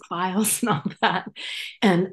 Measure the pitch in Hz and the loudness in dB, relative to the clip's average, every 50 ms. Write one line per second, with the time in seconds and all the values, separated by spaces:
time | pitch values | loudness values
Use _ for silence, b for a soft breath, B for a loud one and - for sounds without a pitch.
0 | - - 180 170 180 185 180 208 214 - - - 247 220 170 151 - - - - | -8 -8 -6 -4 -4 -2 0 0 0 0 0 0 2 0 0 0 -2 -6 -4 0
1 | 226 196 175 185 - - B B B B B B B B B B - 202 175 170 | 0 0 0 0 -4 -6 B B B B B B B B B B 4 6 6 6
2 | 190 185 | 2 0